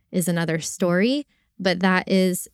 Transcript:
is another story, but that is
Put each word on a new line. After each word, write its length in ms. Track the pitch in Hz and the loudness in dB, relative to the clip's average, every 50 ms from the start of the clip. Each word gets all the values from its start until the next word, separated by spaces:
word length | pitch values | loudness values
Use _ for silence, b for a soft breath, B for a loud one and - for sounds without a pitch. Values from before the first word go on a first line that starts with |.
| _ _ | _ _
is 180 | - 185 165 185 | -4 -2 -2 0
another 300 | 170 170 170 160 160 165 | -2 -2 -2 -2 -2 -4
story, 680 | 156 - - - 196 175 175 180 202 240 269 294 285 _ _ _ _ _ _ - | -4 -8 -6 -2 0 0 2 2 2 0 0 -2 -4 _ _ _ _ _ _ -4
but 220 | 185 190 170 180 | -2 -2 0 2
that 260 | 190 185 185 180 - | 2 2 2 2 0
is 400 | - 196 190 185 185 180 - - - | 2 2 2 2 2 0 -2 -6 -12